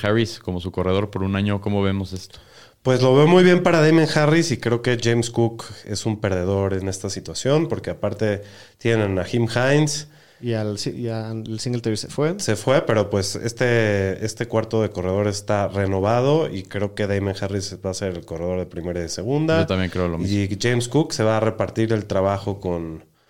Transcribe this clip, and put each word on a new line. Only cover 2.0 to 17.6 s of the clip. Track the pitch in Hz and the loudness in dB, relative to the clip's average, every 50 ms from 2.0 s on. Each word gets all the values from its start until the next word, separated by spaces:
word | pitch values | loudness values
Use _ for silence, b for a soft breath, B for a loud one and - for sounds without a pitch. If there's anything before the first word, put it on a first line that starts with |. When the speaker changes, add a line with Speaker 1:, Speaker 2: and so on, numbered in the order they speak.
| 95 87 95 | -4 -6 -8
Speaker 1:
esto? | 92 - - B B B B B B B B B _ | -12 -12 -16 B B B B B B B B B _
Speaker 2:
Pues | - 131 127 120 | 0 0 2 4
lo | 127 131 127 | 4 6 6
veo | 139 151 | 6 8
muy | 165 180 185 180 | 8 8 8 8
bien | 180 180 175 180 | 8 8 6 6
para | 180 165 165 | 4 4 6
Damon | 151 156 160 165 156 151 - | 6 6 6 6 4 4 2
Harris | 156 151 147 156 170 160 - | 2 4 4 4 2 2 0
y | 120 | -2
creo | - - 117 120 113 | -2 0 0 0 0
que | - 127 123 120 | 2 0 0 0
James | 117 117 117 117 117 120 | 2 2 2 2 0 0
Cook | - 120 117 110 117 - - - - - - | 0 2 2 2 0 -4 -14 -16 -16 -14 -10
es | - 104 - - | -8 -8 -4 -2
un | 117 107 107 | -4 -2 -2
perdedor | - 101 92 92 90 95 98 98 98 95 95 | -2 -2 0 0 0 0 2 2 0 0 -2
en | 95 95 95 | -2 -4 -4
esta | 92 - - 98 | -6 -6 -6 -8
situación | - 95 - - - - - 123 143 160 170 | -8 -8 -10 -10 -8 -4 0 2 2 2 2
porque | 160 - - - - | 0 -4 -4 -6 -6
aparte | 85 - - 104 95 - 110 107 101 98 101 B B B B B B | -6 -4 -4 -4 -2 -2 0 0 0 -2 -6 B B B B B B
tienen | _ - 117 113 110 | _ 0 0 2 2
a | 104 98 95 92 87 | 2 0 0 -2 -2
Naheem | - - 120 117 113 - | -2 -2 0 0 0 0
Hines. | 120 123 135 143 147 156 147 - - - b b b b b b b | 0 2 4 4 4 2 0 -2 -6 -10 b b b b b b b
Speaker 3:
Y | 120 120 113 | -6 -4 -4
al | 110 107 107 104 | -2 -2 -4 -4
si-, | 101 - - - | -4 -6 -6 -6
y | 127 120 113 | -6 -6 -6
al | 113 113 110 110 113 113 113 113 110 110 | -6 -6 -6 -8 -8 -8 -8 -8 -8 -6
Singletary | - 127 123 120 113 117 107 | -4 -4 -4 -2 -2 -2 -2
se | 101 - - | -4 -6 -6
fue. | - - 147 160 185 202 | -4 -2 -2 -2 -2 -2
Speaker 2:
Se | - - 107 | -2 -2 -2
fue, | 101 - 135 131 143 - | 0 2 2 2 2 2
pero | - 113 107 101 - | 2 2 2 2 2
pues | 107 101 95 - - - - 117 - - | 0 -2 -2 -2 -4 -6 -6 -6 -2 0
este, | 127 120 120 117 110 107 101 98 98 95 92 - - | 2 2 4 4 4 4 2 2 0 0 -2 -4 -6
este | 107 - - 120 | -6 -6 -6 -4
cuarto | - - 110 110 113 113 110 | -2 -2 -2 0 0 0 0
de | 107 101 | 0 0
corredor | 104 95 87 92 92 101 104 | -2 -2 -2 0 0 2 0
está | 104 95 98 - - 107 101 101 | 0 -2 -2 -2 -2 0 0 0
renovado | - 92 101 98 95 98 95 95 104 117 123 127 139 147 160 151 - - | 0 -2 -2 0 0 0 0 2 2 2 2 2 2 2 2 0 -2 -4
y | 98 92 | -8 -8
creo | - - 101 104 98 - | -8 -4 -4 -4 -4 -2
que | - 107 | -2 -2
Damon | 98 101 98 98 98 95 - | 0 0 0 0 -2 -2 -4
Harris | 101 95 101 101 | -4 -4 -4 -4